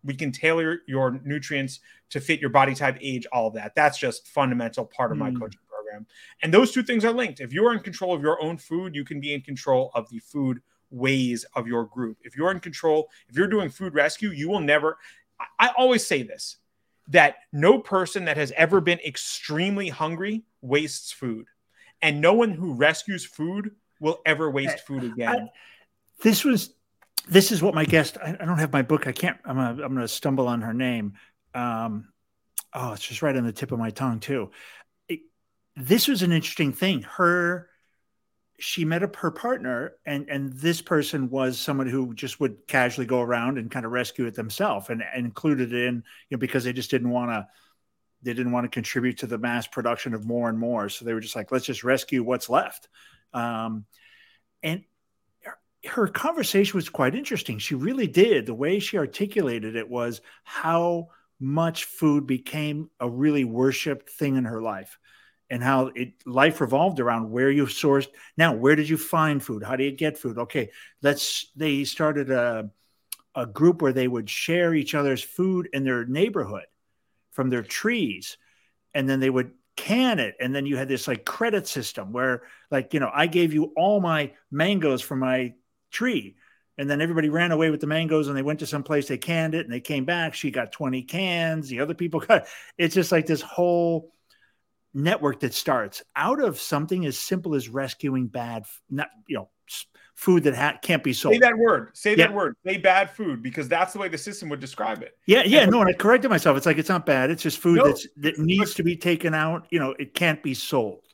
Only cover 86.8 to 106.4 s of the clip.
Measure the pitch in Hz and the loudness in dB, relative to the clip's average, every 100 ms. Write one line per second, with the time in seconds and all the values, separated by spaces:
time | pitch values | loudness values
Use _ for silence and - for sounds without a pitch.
86.8 | 139 143 165 165 151 156 175 160 165 147 | -2 0 2 2 2 2 2 4 2 2
87.8 | 151 156 160 156 143 139 135 160 147 151 | 0 0 2 2 2 -2 -2 -4 -4 -6
88.8 | 135 147 139 - - 165 160 160 147 120 | 0 0 0 -6 -2 0 0 -2 -4 -8
89.8 | - 147 131 175 160 - 147 127 117 - | -4 -4 0 -2 -2 -4 -4 -4 -6 -6
90.8 | 139 127 127 175 190 170 165 160 135 120 | -4 -4 -4 -4 -2 0 -2 -2 -6 -4
91.8 | 147 - 175 160 - 202 - - - - | -4 -2 -2 -2 4 4 4 -18 -18 -2
92.8 | 170 180 170 170 156 156 - - 175 175 | 2 2 4 2 2 -2 -2 0 2 4
93.8 | 170 165 160 _ _ _ _ _ _ _ | 2 0 -4 _ _ _ _ _ _ _
94.8 | _ 139 156 - 143 127 127 - - 127 | _ 0 2 2 0 0 -4 -2 0 -2
95.8 | 104 - - 139 170 285 240 135 - 147 | -2 -10 -8 -2 0 2 0 -2 -4 -2
96.8 | 160 185 156 131 - 185 170 147 117 127 | -2 -2 -2 -4 -4 -4 -2 -4 -2 -6
97.8 | 135 - 143 131 120 123 117 113 107 - | -6 -6 -2 -2 -2 -4 -8 -8 -12 -20
98.8 | _ 139 151 _ - 127 92 _ _ - | _ -8 -8 _ -8 -8 -8 _ _ -14
99.8 | - _ _ - - 175 143 123 143 - | -14 _ _ -2 4 6 4 2 -2 -2
100.8 | - 165 139 123 151 233 247 226 233 147 | 0 0 0 0 2 2 2 2 2 0
101.8 | 110 - 208 214 - 202 160 - 185 196 | -4 -6 0 2 2 2 -4 -6 -8 0
102.8 | 190 185 190 - 196 123 123 156 135 165 | 4 4 0 -6 -8 -6 -8 -8 -4 -2
103.8 | 180 202 190 156 208 190 160 143 135 - | -2 -4 -8 -8 -10 -12 -10 -10 -10 -6
104.8 | - 107 - _ - 226 196 285 202 233 | -6 -6 -12 _ 4 6 8 8 8 6
105.8 | 185 180 202 247 247 175 | 4 4 4 4 4 4